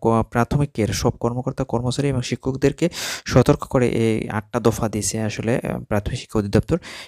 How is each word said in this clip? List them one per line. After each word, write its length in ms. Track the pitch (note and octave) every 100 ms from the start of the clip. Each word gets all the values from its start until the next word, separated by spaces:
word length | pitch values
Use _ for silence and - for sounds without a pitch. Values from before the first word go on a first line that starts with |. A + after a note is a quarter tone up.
ক-, 220 | A#2 A2+
প্রাথমিকের 640 | A2 A#2+ A#2+ C#3+ C3+ - G#2
সব 220 | G2+ B2
কর্মকর্তা, 540 | - A#2 B2 B2 -
কর্মচারী 440 | C3 A#2 B2 B2 C#3+
এবং 140 | B2+
শিক্ষকদেরকে 680 | B2+ A#2+ C3+ C3 C#3 C#3+ E3+ - - - -
সতর্ক 340 | C3+ B2 C#3+
করে 280 | - C3+ B2
এই 420 | - A2+ A2 A#2+
আটটা 300 | G#2+ G#2 B2
দফা 300 | A2+ A2 A2
দিয়েছে 320 | G#2+ G2+ A2
আসলে, 360 | A2 G#2 A2 B2
আহ, 260 | - A#2+
প্রাথমিক 360 | A#2+ G#2 - A#2+
শিক্ষা 200 | - A2+
অধিদপ্তর। 380 | G#2 G#2+ - E3 - -